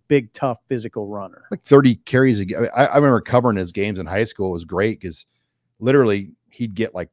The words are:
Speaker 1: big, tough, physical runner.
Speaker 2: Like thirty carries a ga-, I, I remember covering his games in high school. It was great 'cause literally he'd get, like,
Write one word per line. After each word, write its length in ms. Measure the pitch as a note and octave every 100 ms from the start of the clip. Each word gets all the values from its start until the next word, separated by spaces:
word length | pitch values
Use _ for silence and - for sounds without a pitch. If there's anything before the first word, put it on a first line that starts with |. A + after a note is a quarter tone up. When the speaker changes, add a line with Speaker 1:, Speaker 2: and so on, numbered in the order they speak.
| -
Speaker 1:
big, 240 | C#3+ A2
tough, 260 | - C3+ A#2 -
physical 380 | B2+ A2+ A2+ G2+
runner. 380 | G2+ F#2 - -
Speaker 2:
Like 140 | G3
thirty 320 | - C#3+ C3+ A2+
carries 440 | - C3 C3 G#2
a 40 | F#2
ga-, 240 | - A#2 B2
I, 100 | C#3+
I 100 | C#3+
remember 220 | C#3+ A#2
covering 360 | - B2 A#2+ G2+
his 140 | F2
games 260 | G2 G2+ F#2+
in 80 | E2
high 180 | F#2+
school. 260 | A2+ - F#2+
It 40 |
was 120 | E2+ D#2
great 360 | F#2 G#2+ G#2
'cause 240 | F2+ - - _ _ _ _ -
literally 520 | A2+ C#3 A#2 G2+ G2 - _
he'd 260 | - A#2 F#2+
get, 180 | A2
like, 160 | F2+ E2